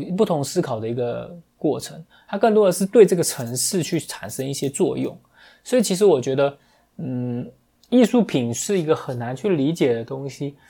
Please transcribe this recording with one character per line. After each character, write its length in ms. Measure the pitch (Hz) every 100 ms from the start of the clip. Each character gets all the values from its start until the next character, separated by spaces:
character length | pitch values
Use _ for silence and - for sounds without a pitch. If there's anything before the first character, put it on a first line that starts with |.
| 143 180
不 80 | 214
同 180 | 156
思 160 | 131 180
考 200 | 156 113
的 100 | 113
一 60 | 123
个 420 | 120 120 117 170 - _
过 240 | 160 -
程， 240 | - 156 - _ -
它 80 | 202
更 160 | 233
多 140 | 214 196
的 60 |
是 120 | 175
对 220 | 190 240 185
这 100 | 185
个 60 |
城 340 | 156 - 117 127
市 280 | - 190
去 160 | 147 165
产 280 | - - 101
生 160 | -
一 80 | 135
些 160 | 139 139
作 300 | 139 165 123
用。 180 | - - _ _ - _
所 140 | - 247
以 60 |
其 120 | 196 180
实 80 |
我 160 | 202 143
觉 160 | 127 135
得， 220 | 127 - _ _ _ -
嗯， 500 | 135 127 123 120 120 - _ _ _
艺 140 | 247
术 200 | 240 247
品 280 | 196 147 117
是 280 | 117 - 196
一 40 |
个 120 | 151 156
很 200 | - 120
难 160 | 120 135
去 140 | 208
理 220 | 165 139
解 220 | 170 139
的 100 | 117
东 240 | 117 135 139
西。 280 | - 143 143 _